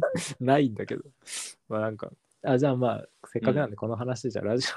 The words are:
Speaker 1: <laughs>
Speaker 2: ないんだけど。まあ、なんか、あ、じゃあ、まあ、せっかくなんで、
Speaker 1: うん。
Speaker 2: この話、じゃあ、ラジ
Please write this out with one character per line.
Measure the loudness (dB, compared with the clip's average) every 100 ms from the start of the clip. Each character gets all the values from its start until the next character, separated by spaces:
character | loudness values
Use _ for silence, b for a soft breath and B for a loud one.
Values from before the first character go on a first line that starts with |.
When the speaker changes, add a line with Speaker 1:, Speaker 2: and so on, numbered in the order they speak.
| 2
Speaker 1:
<laughs> | 0 -4 -2
Speaker 2:
な | 4 6
い | 4
ん |
だ | 0 -6
け | -6
ど。 | -8 _ B B B B _
ま | -2
あ、 |
な | -2
ん | -4
か、 | -12 -14 _ _
あ、 | 2 4
じ | 4
ゃ |
あ、 | 2
ま | 0
あ、 | 0 -8 _ -8
せ | 0
っ |
か | 2
く | 2
な | 0
ん |
で、 |
Speaker 1:
う | -4
ん。 |
Speaker 2:
こ | -4
の | -4
話、 | -4 -4 -4
じ | -4
ゃ |
あ、 | 0
ラ | 0
ジ | 0